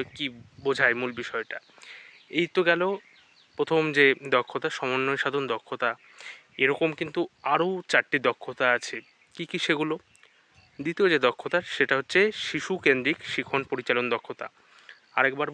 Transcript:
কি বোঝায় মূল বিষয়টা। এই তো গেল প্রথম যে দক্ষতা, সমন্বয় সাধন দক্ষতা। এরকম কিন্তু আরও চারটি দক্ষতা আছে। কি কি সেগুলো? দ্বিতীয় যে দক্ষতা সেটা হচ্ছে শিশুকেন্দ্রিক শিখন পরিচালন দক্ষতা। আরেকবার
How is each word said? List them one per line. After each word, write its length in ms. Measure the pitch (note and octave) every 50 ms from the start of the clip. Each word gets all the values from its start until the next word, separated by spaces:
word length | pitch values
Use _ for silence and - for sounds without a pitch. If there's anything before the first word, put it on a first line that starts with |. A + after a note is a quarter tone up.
| C3 - -
কি 100 | - D3 C3 A#2+ A#2 A#2 - _ - C3+
বোঝায় 300 | C#3 C3 - C3+ B2 A#2 B2
মূল 120 | B2+ B2 A#2+ B2+
বিষয়টা। 360 | A#2 - - A2+ A2 - - - - _ _ - - - - - - - - - - - - D#3
এই 80 | F3 D#3 -
তো 60 | F#3+ E3+ E3+
গেল 120 | E3+ E3+ F3+ F#3+ G3+ - - _ _ _ _ _ _ _ _ _ _
প্রথম 240 | - C#3+ - E3 D#3+ D#3 D#3 C#3+
যে 80 | C#3+ C#3+ C3+ C3 - C#3 C#3 C3+
দক্ষতা, 340 | B2 A#2+ - - C3 D#3+ D#3 -
সমন্বয় 420 | - C#3 B2+ B2+ C3 C3 C#3 C3+ C3+ -
সাধন 200 | C#3 C3 C#3+ C3+ B2+ A#2
দক্ষতা। 360 | A2 - - C3 - B2+ A#2 A#2 - - - - - - - - - _ _ _ - C3
এরকম 260 | C3 C#3+ - E3+ D#3+ D3+ -
কিন্তু 220 | E3 D#3 D3+ F3 E3 - _ _ - C#3 D3
আরও 140 | D#3 E3+ F#3 F#3+ F3+ - -
চারটি 260 | - B2+ - _ - C3+ B2 B2
দক্ষতা 360 | A#2 - - - B2 - C3+ B2 A#2+
আছে। 200 | A#2 - - - A2+ - _ _ _ _ _ -
কি 80 | - E3+ -
কি 60 | - E3+ -
সেগুলো? 280 | - D#3+ D3 D#3 D#3 D#3 F#3 _ _ _ _ _ _ _ _ _ _ _ _ _ _ _ -
দ্বিতীয় 280 | C#3 D#3+ E3 - G3+ F#3 D#3+
যে 60 | C3+ B2+
দক্ষতা 320 | B2 A#2+ - - C#3 - F3 E3+ - -
সেটা 180 | - C3+ - C3+ C3+
হচ্ছে 200 | C3+ - - F3+ G3+ G#3+ - - -
শিশুকেন্দ্রিক 680 | - - D#3 - - F#3+ E3+ - D3+ C3+ B2+ B2 C3+ E3 - - - -
শিখন 280 | C#3 B2 - - C3+ C3+ -
পরিচালন 340 | C3+ B2+ B2 - B2 B2 B2 A#2+ A#2
দক্ষতা। 340 | A2 - - B2+ - A#2 - _ _ _ _ _ - - - - _ _ _ - B2+
আরেকবার 300 | C3 C3+ C3+ C#3 D3 D3